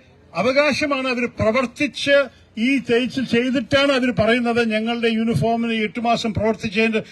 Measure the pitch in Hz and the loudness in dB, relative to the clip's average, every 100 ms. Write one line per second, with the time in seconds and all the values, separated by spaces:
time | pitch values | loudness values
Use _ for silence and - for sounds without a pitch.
0 | - - - 165 220 269 294 254 294 269 | -20 -20 -10 -2 0 2 2 0 -2 -2
1 | 262 247 240 - 208 240 247 - 285 - | -2 -2 -4 -2 0 0 -2 -4 -6 -4
2 | 285 277 262 - _ - 247 277 - 240 | 2 2 2 -6 _ -4 0 0 2 0
3 | 254 269 247 233 254 262 214 277 277 262 | 0 -4 0 0 2 -2 0 2 2 2
4 | 247 185 214 247 240 233 233 214 226 240 | 0 0 2 2 2 0 0 -2 -2 -2
5 | 233 220 226 233 220 233 233 226 214 - | 0 0 0 0 0 0 -2 -2 -4 -2
6 | 233 226 226 202 214 220 233 196 226 214 | 0 0 -2 -2 -2 -2 -4 0 0 0
7 | - | -6